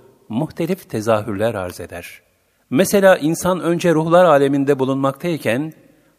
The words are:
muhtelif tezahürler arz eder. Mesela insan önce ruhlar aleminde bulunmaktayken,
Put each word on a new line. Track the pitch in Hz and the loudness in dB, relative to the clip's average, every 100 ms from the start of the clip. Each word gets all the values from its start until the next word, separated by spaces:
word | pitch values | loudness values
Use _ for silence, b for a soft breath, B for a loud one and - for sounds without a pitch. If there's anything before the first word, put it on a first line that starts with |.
| b b - | b b -8
muhtelif | 110 156 - 165 185 - | -6 -6 -6 -6 -6 -8
tezahürler | 113 107 107 104 98 113 | -6 0 0 -2 -4 -4
arz | 107 90 87 | -4 -8 -12
eder. | 87 87 - - _ _ _ _ _ | -14 -14 -16 -20 _ _ _ _ _
Mesela | 127 190 202 190 185 | 0 0 4 4 4
insan | 147 165 180 185 | 2 -2 -2 -2
önce | 147 170 175 | -2 0 2
ruhlar | 156 160 175 | 2 4 4
aleminde | 180 143 139 143 139 139 | 6 4 4 2 0 0
bulunmaktayken, | 131 135 135 135 175 160 117 117 156 b b b b | 0 -2 -2 -4 -6 -6 -4 -4 -6 b b b b